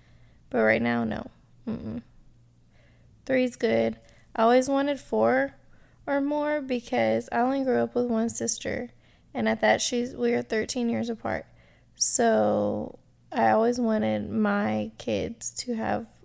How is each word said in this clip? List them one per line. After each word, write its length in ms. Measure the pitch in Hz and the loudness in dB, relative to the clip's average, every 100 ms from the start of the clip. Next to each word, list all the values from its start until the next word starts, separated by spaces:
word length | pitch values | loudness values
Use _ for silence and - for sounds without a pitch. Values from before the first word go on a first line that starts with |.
| - - - - - | -20 -20 -20 -20 -6
But 120 | 123 | 2
right 180 | 110 110 | 4 4
now, 220 | 117 120 | 2 0
no. 260 | 113 - - - _ - - | -2 -6 -10 -16 _ -16 -10
Mm-mm. 340 | 220 220 233 - - - - _ _ _ - - - - - - | -8 -8 -12 -14 -20 -20 -20 _ _ _ -20 -20 -20 -20 -14 -2
Three's 300 | 262 254 240 | 2 2 0
good. 420 | 226 226 226 226 - - - | 0 2 0 -2 -12 -20 -8
I 80 | - | 2
always 260 | 226 247 262 | 6 6 4
wanted 300 | 277 285 277 | 2 0 -2
four 540 | - 220 226 254 277 - - - - - - | -2 2 4 4 0 -6 -20 -20 -20 -14 -4
or 140 | 285 | -2
more 380 | 277 294 294 302 | 0 -2 -2 -2
because 680 | 269 247 - 247 220 226 233 | -2 -4 -2 0 2 0 0
I 100 | 240 | 0
only 220 | 247 277 | 0 0
grew 160 | 262 240 | 0 0
up 160 | 233 | 0
with 120 | 240 247 | 0 0
one 220 | 220 226 | 0 0
sister. 600 | 214 233 - - - 240 - _ - _ | -2 -4 -4 -4 -6 -8 -14 _ -20 _
And 140 | 262 220 | -4 -2
at 120 | 220 | 2
that, 200 | 214 220 | 2 2
she's, 340 | - 240 247 | 0 -2 -4
we 180 | 269 240 | -2 -2
are 100 | 240 | -2
thirteen 460 | 247 220 - 254 233 | -2 -4 -4 -4 -2
years 180 | 220 233 | -2 -4
apart. 380 | 226 - - - - - _ _ | -6 -6 -6 -8 -20 -20 _ _
So 1040 | - - - 233 220 214 208 208 214 - - _ _ - | -4 0 2 4 4 2 2 0 -2 -6 -12 _ _ -8
I 200 | 277 220 | 0 4
always 280 | 220 226 240 | 4 2 2
wanted 480 | 226 214 214 214 208 | 0 0 0 -2 -2
my 600 | 214 214 202 214 214 220 - | 0 0 0 0 -2 -4 -8
kids 520 | - - 180 226 - - | -4 -2 -4 -6 -10 -8
to 160 | - | -6
have 320 | 226 214 208 226 - | -4 -2 -4 -6 -18